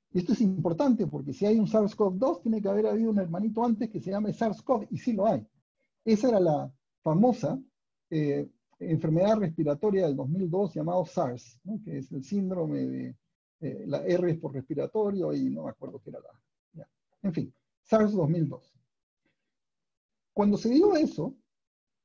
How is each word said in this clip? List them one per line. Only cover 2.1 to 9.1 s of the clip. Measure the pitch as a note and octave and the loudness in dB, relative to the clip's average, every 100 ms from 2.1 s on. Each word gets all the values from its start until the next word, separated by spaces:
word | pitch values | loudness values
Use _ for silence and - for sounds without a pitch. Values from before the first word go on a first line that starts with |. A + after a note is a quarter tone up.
| F#3 | 0
dos, | C4 E4+ | -2 -2
tiene | A#3 A3 | -2 -2
que | G3 | 0
haber | G3+ G#3+ | 0 0
habido | G#3 A3+ | 0 0
un | G#3 | 0
hermanito | F3+ E3+ A3 A3 | -2 -2 -2 0
antes | A#3+ G#3+ A3+ | 0 0 -2
que | E3+ | -6
se | F#3 | -4
llame | G3 G#3+ | -4 -2
sars | - A3+ - | -2 -2 -2
cov, | - B3 - | -2 -2 -2
y | F3 | -6
sí | - | -2
lo | G#3 G#3 | 0 2
hay. | D3 - _ _ _ _ _ A3 | 0 -2 _ _ _ _ _ 2
Esa | G#3 B3+ | 2 4
era | G#3+ | 4
la | F3 D3 C3+ - _ _ | 4 2 -2 -12 _ _
famosa, | D#3+ D#3 B3 - C#3+ G3+ - _ _ _ - | 0 4 4 4 -2 -4 -10 _ _ _ -6
eh, | D#3+ D3 C#3+ C#3+ _ _ - | -2 0 0 -4 _ _ -10
enfermedad | F3 D#3+ D#3+ | -2 0 2